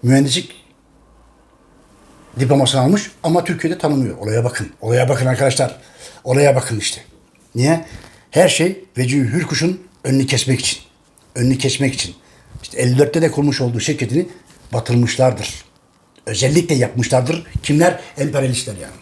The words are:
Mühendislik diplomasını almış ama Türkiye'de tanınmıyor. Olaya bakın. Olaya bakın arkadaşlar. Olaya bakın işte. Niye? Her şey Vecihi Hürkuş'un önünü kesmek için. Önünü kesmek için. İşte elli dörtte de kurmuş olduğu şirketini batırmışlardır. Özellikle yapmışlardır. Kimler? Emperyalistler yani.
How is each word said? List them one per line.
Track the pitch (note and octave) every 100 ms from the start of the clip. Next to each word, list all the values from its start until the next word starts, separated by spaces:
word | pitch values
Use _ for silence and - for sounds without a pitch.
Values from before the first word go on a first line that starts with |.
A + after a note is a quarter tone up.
Mühendislik | A#2+ C3+ C#3 F3+ - - _ _ _ _ _ _ _ _ _ _ _ _ _ _ _ - - A#2
diplomasını | B2+ C#3 B2 C3+
almış | B2+ G3+ - -
ama | D#3+ F3
Türkiye'de | E3+ E3+ D#3+ E3+
tanınmıyor. | D#3 C#3 A#2+ -
Olaya | G#2 A2+
bakın. | A#2+ - G#2 -
Olaya | A2 A#2+ B2
bakın | C3+ B2+
arkadaşlar. | B2 C3+ B2+ B2+ - - - - -
Olaya | B2+ C3 C#3+ B2+
bakın | - A2
işte. | - - - _ _ _ _
Niye? | A#2 C3+ E3 - - - - _
Her | D3 F3+
şey | - E3+ F#3+ - -
Vecihi | B2 C#3+
Hürkuş'un | B2 C#3+ E3 D#3 E3 F#3 - _
önünü | - C3+ C3+
kesmek | C3 - C3
için. | - - - _ _ _ _
Önünü | - B2 C3
kesmek | C3+ C3 C#3
için. | - - - _ - _ -
İşte | - -
elli | B2+ B2+
dörtte | D3 E3
de | D#3+
kurmuş | - C#3+ C3
olduğu | B2 A#2
şirketini | - D3+ A2+ C3+ F3+ - _ - -
batırmışlardır. | A#2+ - A#2+ A#2+ - B2+ G2+ - - - _ _ _ _ _ -
Özellikle | G#2+ C3 D#3 E3+
yapmışlardır. | C#3 A#2 B2 A#2 C3 B2 E3 - -
Kimler? | - D3 F3 F3 - -
Emperyalistler | E3+ C#3 C3 A#2+ -
yani. | F#2+ D#2+ -